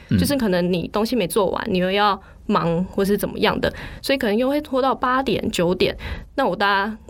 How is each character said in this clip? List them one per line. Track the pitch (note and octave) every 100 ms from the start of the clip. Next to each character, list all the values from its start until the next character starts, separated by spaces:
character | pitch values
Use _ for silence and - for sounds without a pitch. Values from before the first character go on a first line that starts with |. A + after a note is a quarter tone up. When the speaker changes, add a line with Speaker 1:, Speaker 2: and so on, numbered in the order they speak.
| -
Speaker 1:
嗯。 | -
Speaker 2:
就 | -
是 | C#4
可 | A3+
能 | F3+ F3
你 | F3+ E3+
东 | G#3 A3+
西 | B3
没 | F3
做 | A3+ F#3+
完， | - -
你 | F#3
又 | F3+
要 | G3+ G#3 G3 - - -
忙 | G3 E3 E3 F#3
或 | - G3
是 | G3+
怎 | F#3+
么 | -
样 | G#3 -
的， | - - - -
所 | -
以 | C4+
可 | A#3
能 | G#3
又 | B3+
会 | C#4+
拖 | D4 C4
到 | C4
八 | B3 B3+ C4
点、 | C4+ G3 -
九 | A3 E3+
点。 | F#3 F3 - - - - -
那 | C4
我 | F#3
搭 | G3+ G3 G3+ A3 -